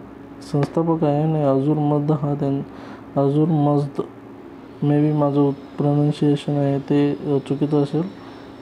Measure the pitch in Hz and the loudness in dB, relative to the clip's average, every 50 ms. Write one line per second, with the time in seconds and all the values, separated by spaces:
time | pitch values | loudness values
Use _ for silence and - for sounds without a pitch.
0 | - - - - - - - - - - - 143 143 - - 170 165 165 165 160 | -18 -18 -18 -18 -18 -18 -18 -18 -8 -4 -2 0 0 0 0 0 0 2 2 2
1 | 165 147 143 147 156 160 156 151 147 139 135 135 135 147 151 156 147 147 147 147 | 2 2 2 2 2 2 2 2 2 2 2 2 2 2 2 2 2 2 2 2
2 | 147 147 151 147 156 143 143 143 143 139 139 139 143 - - - - - - - | 2 2 0 0 0 -2 -2 -2 -2 -2 -2 -2 -4 -8 -12 -16 -16 -16 -16 -16
3 | - - - 139 139 139 139 151 156 165 165 147 147 147 147 143 143 139 - - | -18 -4 -2 0 2 2 4 2 2 2 2 2 2 4 2 2 0 -2 -4 -6
4 | - - - - - - - - - - - - - - - - - 147 147 147 | -8 -8 -12 -18 -20 -20 -20 -20 -18 -18 -20 -18 -20 -20 -8 -2 0 2 4 4
5 | 147 151 151 147 147 143 139 143 143 139 139 - - - - - 147 147 147 147 | 4 4 2 2 2 2 4 4 2 2 2 -2 -8 -10 -4 -2 0 2 4 4
6 | 147 147 143 - 151 147 143 143 - - 147 143 143 139 139 135 139 - 147 143 | 2 2 2 2 2 2 2 2 0 -2 0 0 2 2 0 0 0 0 2 2
7 | 143 143 143 - - 151 143 135 135 - 143 139 147 143 151 147 143 143 - 151 | 2 2 0 -2 -2 0 0 0 0 -2 -2 -2 0 2 2 2 2 2 0 -2
8 | 175 196 - - - - - - - - - - | -2 -4 -8 -14 -18 -18 -18 -18 -18 -18 -18 -20